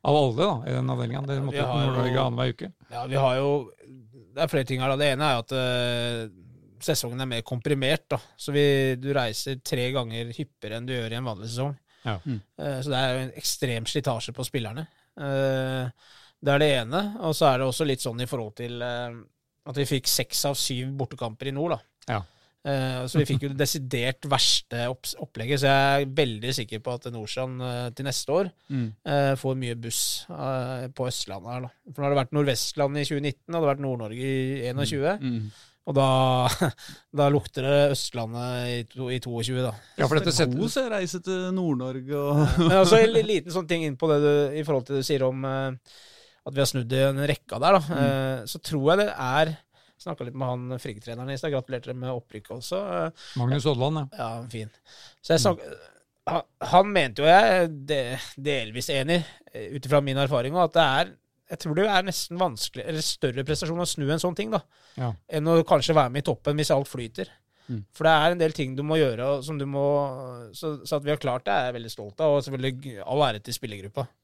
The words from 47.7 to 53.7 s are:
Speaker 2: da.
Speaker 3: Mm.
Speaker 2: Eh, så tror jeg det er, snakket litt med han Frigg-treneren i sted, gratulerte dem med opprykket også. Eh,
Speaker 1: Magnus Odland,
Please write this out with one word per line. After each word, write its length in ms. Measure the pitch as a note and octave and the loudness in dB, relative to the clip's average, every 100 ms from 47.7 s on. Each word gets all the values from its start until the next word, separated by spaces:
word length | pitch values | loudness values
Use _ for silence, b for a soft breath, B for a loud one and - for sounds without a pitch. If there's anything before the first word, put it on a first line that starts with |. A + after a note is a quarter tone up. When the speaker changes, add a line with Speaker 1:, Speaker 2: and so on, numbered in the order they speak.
| F#3+ | 4
Speaker 2:
da. 0 | |
Speaker 3:
Mm. 180 | D3 E3+ | 4 0
Speaker 2:
Eh, 420 | C3+ C3+ C3+ C3 G#2+ | 2 2 -2 -4 -8
så 140 | - | -10
tror 300 | - D#3 C#3 | -4 0 4
jeg 140 | F#3+ G#3 | 4 2
det 80 | - | -2
er, 380 | B2+ C#3 D#3+ D#3 _ b b b | 0 2 2 -2 _ b b b
snakket 300 | F3+ D#3+ B2 | -12 -8 -8
litt 60 | C3 | -4
med 120 | B2+ | -4
han 320 | B2 B2 B2+ | -4 -6 -8
Frigg-treneren 500 | - G#2+ A#2+ A#2 C3 | -8 -12 -12 -10 -8
i 20 | C3+ | -6
sted, 160 | D#3+ | -2
gratulerte 360 | C#3 A#2+ B2+ B2 | -4 -4 -10 -8
dem 80 | B2 | -8
med 100 | B2+ | -6
opprykket 400 | B2 - G#2+ - A#2 | -8 -10 -16 -12 -12
også. 220 | - F#3 G3+ F3+ D#3+ | -6 -6 -4 -4 -4
Eh, 180 | - - - | -8 -10 -2
Speaker 1:
Magnus 300 | B2 C#3+ | 0 2
Odland, 320 | C3+ | 2